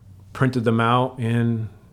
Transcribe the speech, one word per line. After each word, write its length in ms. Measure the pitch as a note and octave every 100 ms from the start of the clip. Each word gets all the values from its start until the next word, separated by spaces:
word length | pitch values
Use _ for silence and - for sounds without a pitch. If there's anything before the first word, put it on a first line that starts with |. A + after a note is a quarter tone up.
| - - -
printed 300 | - C3 B2+
them 160 | A2+ A2+
out 400 | A#2 B2 C3 -
and, 480 | A2+ A#2 A#2 A#2 A2 - -